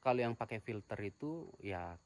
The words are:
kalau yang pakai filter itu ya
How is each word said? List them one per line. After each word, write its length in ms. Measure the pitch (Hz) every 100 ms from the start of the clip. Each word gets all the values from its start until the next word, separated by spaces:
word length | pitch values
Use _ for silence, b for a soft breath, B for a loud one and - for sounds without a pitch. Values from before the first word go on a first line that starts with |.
kalau 240 | 131 123
yang 80 | 120
pakai 320 | 131 113 110
filter 320 | - 107 98 104
itu 400 | 101 - 147 165 156 -
ya 380 | 101 92 87 85